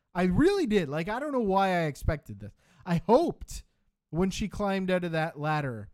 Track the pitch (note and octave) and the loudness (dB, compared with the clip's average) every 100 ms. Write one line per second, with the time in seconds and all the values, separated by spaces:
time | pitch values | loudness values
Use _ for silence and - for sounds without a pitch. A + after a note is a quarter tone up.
0 | _ F3+ F#3 F3+ D#4+ G4+ C#4+ G#3 D3+ D3 | _ 0 2 4 4 4 2 2 0 -4
1 | F3 A3+ D4 C4+ G#3+ F#3+ G3 F3 D#3+ C3+ | -4 -4 -2 -2 2 2 2 2 0 -2
2 | - D3+ - G2+ G2+ - _ _ - E3+ | -4 -4 -6 -14 -14 -18 _ _ -2 -2
3 | E3 A#3+ E4 - - - - _ _ _ | 4 4 4 -2 -10 -14 -14 _ _ _
4 | - D#3 F#3+ - G#3+ - G3+ F#3+ F#3 F#3 | -8 -2 -2 -2 -6 -4 -2 -2 0 0
5 | F3 D#3+ D#3+ D3 D3 D#3 C#3+ A2+ G#2 | 0 -2 -4 -4 -4 -2 -2 -6 -12